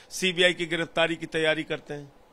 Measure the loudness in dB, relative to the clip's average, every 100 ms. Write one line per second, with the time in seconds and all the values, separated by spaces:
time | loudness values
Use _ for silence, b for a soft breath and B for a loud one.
0 | B -4 -2 4 4 4 -2 -2 -2 0
1 | 0 0 -4 0 0 0 -2 -8 -8 -12
2 | -14 -20 _